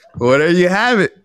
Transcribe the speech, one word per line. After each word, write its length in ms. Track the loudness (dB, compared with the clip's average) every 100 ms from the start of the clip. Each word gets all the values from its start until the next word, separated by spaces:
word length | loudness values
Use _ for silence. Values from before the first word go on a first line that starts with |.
| _ -4
Well, 220 | 0 2
there 100 | 2
you 180 | 0 0
have 300 | 0 -2 0
it. 180 | -2 _